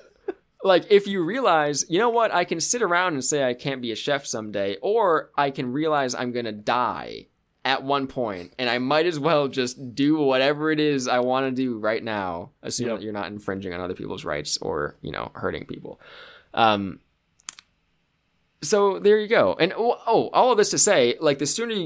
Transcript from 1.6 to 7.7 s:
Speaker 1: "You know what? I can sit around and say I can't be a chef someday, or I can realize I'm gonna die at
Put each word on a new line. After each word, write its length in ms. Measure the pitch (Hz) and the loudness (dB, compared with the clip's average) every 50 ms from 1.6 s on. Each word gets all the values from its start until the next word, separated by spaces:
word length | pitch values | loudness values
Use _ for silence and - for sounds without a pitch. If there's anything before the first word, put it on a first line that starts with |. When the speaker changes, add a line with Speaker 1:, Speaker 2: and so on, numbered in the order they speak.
| 147 147 147 - - - | 2 0 -2 -4 -4 -2
Speaker 1:
"You 100 | 160 190 | 0 0
know 100 | 240 240 | 2 2
what? 220 | 233 233 226 - | 2 2 2 2
I 120 | - 175 180 | 0 -2 -2
can 160 | - 175 165 | -2 -4 -4
sit 220 | - - 240 240 | -2 -2 0 0
around 320 | 214 175 175 175 185 180 151 | 0 2 2 2 2 0 -2
and 100 | 131 127 | -2 -2
say 200 | - 151 143 135 123 | -2 0 0 0 0
I 60 | 120 | -2
can't 280 | 123 - 143 135 127 | -2 -4 -6 -6 -4
be 100 | 120 113 | -6 -6
a 40 | 107 | -6
chef 300 | - - 143 143 139 - | -6 -2 -2 -2 -2 -2
someday, 500 | - 127 113 107 107 101 101 98 101 98 - | -6 -8 -8 -8 -6 -4 -2 -2 -2 -4 -2
or 480 | 143 190 220 233 208 180 156 143 - - _ | -2 0 2 2 4 4 2 2 0 -2 _
I 140 | 147 143 143 | -2 0 0
can 220 | 139 156 131 123 | -2 -4 -6 -4
realize 420 | 123 151 160 156 151 143 135 123 127 | -2 -2 0 0 0 0 0 -2 -4
I'm 180 | - 127 123 | -4 -6 -4
gonna 200 | 117 120 117 110 | -4 -4 -6 -6
die 760 | 107 104 104 123 120 123 120 107 87 71 58 57 55 53 - - _ _ _ _ _ _ - | -8 -4 -2 0 0 2 0 0 -2 -6 -8 -10 -12 -14 -16 -20 _ _ _ _ _ _ -2
at 180 | 127 | 0